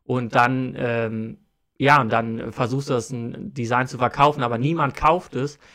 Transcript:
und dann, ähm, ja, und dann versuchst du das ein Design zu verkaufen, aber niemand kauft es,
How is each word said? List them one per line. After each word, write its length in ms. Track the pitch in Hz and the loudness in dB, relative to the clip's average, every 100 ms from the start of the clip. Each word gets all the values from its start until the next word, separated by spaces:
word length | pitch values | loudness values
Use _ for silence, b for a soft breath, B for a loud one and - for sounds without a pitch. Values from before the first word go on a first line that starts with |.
und 300 | - 127 120 | -4 -4 0
dann, 400 | 123 123 131 127 131 | 4 4 2 -4 -4
ähm, 580 | 123 117 113 110 113 - _ _ _ - | -2 0 -2 -4 -8 -12 _ _ _ -2
ja, 240 | 135 143 | 4 4
und 100 | 117 | 4
dann 400 | 117 113 113 120 | 0 0 -4 -8
versuchst 380 | 110 123 131 139 | -4 -2 -2 -2
du 60 | |
das 160 | 127 113 | -2 -2
ein 420 | 127 117 - - | -8 -8 -10 -10
Design 360 | 135 117 123 127 | -6 -2 0 0
zu 100 | 123 | -2
verkaufen, 440 | 123 - 147 147 | -2 4 2 2
aber 140 | 120 117 | -2 0
niemand 400 | 139 165 143 - | 0 0 -2 0
kauft 400 | 147 175 - 123 | 2 2 0 -6
es, 220 | 139 - b | -6 -8 b